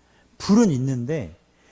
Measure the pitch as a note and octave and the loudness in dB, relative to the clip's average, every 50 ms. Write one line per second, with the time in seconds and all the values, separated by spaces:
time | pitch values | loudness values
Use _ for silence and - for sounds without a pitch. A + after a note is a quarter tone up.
0 | _ _ _ _ _ _ _ _ - - G3+ A#3 A#3+ F#3+ C#3 B2 C3 C#3 C3 B2 | _ _ _ _ _ _ _ _ -2 2 4 4 4 4 2 0 -2 -4 -4 -4
1 | A#2+ B2+ D#3+ D3+ G2+ D#2+ E2 _ _ _ _ _ _ _ | -6 -6 -6 -8 -8 -12 -16 _ _ _ _ _ _ _